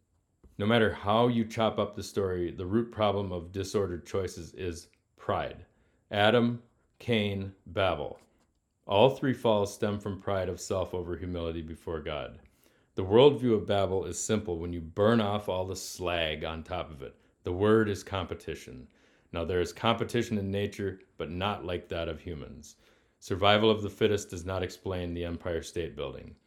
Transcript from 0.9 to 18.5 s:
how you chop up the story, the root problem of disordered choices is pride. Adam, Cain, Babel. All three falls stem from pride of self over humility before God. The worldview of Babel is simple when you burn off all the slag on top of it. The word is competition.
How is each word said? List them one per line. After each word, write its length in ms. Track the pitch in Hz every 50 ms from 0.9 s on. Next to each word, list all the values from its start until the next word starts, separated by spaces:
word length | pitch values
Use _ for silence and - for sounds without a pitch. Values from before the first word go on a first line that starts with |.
how 360 | - - - 98 107 113 120 123
you 160 | 120 117 110
chop 340 | 110 - 117 110 107 - -
up 160 | 87 - -
the 80 | -
story, 480 | 90 - - 110 98 95 92 90 87 82
the 140 | 71 69 92
root 260 | 90 101 117 117 117
problem 400 | - 110 110 104 98 101 101 95
of 220 | 90 87 82 87
disordered 540 | 92 98 92 92 - 107 98 87 87 80 -
choices 480 | - - 101 92 87 - 92 82 78 -
is 340 | 62 92 87 82 76 - - _ _ _ _ _ -
pride. 480 | - - 101 87 71 62 - - - - _ _ _ _ _ _ _ -
Adam, 520 | 101 101 104 110 113 123 117 120 120 120 - _ _ _ _ _ _ -
Cain, 540 | - 123 117 110 104 101 101 98 95 95 - _ -
Babel. 520 | - 85 101 95 92 82 73 69 53 - - _ _ _ _ _ _ _ _ _ _ _ _ _
All 240 | - 101 98 117 131
three 240 | - - - 135 120
falls 400 | - - 117 107 104 101 98 -
stem 240 | - - 104 104 101
from 220 | - 104 95 90
pride 280 | - 98 98 95 92 90
of 120 | 87 87
self 340 | - - 101 95 87 87 -
over 220 | 90 87 87 87
humility 460 | 80 92 87 87 87 85 82 82 85
before 380 | 80 78 82 - - 92 82 78
God. 400 | 73 80 76 71 64 58 - - - _ _ _ _ _ _ _ _ _ -
The 100 | - 95
worldview 500 | 90 101 117 135 147 135 139 127 123 110
of 120 | 101 -
Babel 380 | - 101 101 98 90 92 95 80
is 180 | 85 87 -
simple 360 | - - 110 104 92 87 87 80
when 140 | 85 87
you 80 | 87 87
burn 400 | 82 80 85 - 101 110 120 117
off 280 | 107 101 104 104 - -
all 180 | 90 92 92
the 100 | 95 95
slag 680 | 92 - - - - 90 87 87 85 82 78 78 78 82
on 180 | 80 80 80
top 280 | 78 - 92 87 80 80
of 120 | 78 67
it. 120 | 65 60 - _ _ _ _ _ -
The 80 | 92
word 360 | 90 90 101 107 110 113 110 104
is 140 | 98 92
competition. 840 | - - 101 95 87 78 - 87 - -